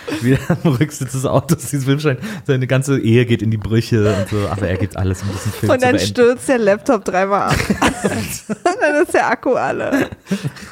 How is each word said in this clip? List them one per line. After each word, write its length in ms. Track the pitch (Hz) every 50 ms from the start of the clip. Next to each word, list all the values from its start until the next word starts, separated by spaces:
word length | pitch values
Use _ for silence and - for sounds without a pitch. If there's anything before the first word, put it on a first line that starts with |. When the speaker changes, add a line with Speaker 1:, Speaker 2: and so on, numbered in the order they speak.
| - -
Speaker 1:
genau. 140 | - - 113
Speaker 2:
Wie 80 | 123 135
er 240 | 131 - - 175 - -
am 80 | 170 131
Rücksitz 380 | 117 151 151 - - 135 -
des 140 | - 131 131 -
Autos 400 | - 135 - - 165 - - -
diesen 160 | - 139 131
Film 140 | 135 139 147
schreibt. 240 | 151 151 131 127 - 220 214 160 - -
Seine 180 | 135 127 127
ganze 320 | 123 131 131 139 143 139 127
Ehe 280 | - 113 113 127 120 113
geht 160 | 117 - 104
in 80 | 113
die 60 | 113 107
Brüche 540 | 101 101 113 117 117 - 120 110 104 107 101
und 120 | 92 95 -
so, 180 | 104 104 101 87
aber 180 | 80 98 104 85
er 80 | 92 92
gibt 200 | 104 92 - -
alles, 240 | 92 92 95 -
um 80 | 98 101 95
diesen 180 | 95 - 104
Film 200 | - - - -
Speaker 3:
Und 80 | 254 254
Speaker 2:
zu 40 | 254
Speaker 3:
dann 100 | 247 254 -
Speaker 2:
beenden. 120 | 185 208
Speaker 3:
stürzt 400 | 196 247 240 233 254 247 - -
der 80 | 269 240
Laptop 480 | 220 196 196 214 - - 254 202 202
dreimal 440 | - 185 180 196 196 202 185 107 92
ab. 60 | - - - -
<laughs> 340 | 208 - 269 254 - - - 202 - - - - - - - -
Und 280 | 214 - - 339 359 415
dann 220 | 370 302 294 294 -
ist 100 | - -
der 160 | 302 - 117
Akku 240 | - - - 285 240
alle. 560 | - 120 139 120 120 113 - - - - - - - - - 190 202 - 139 - - - -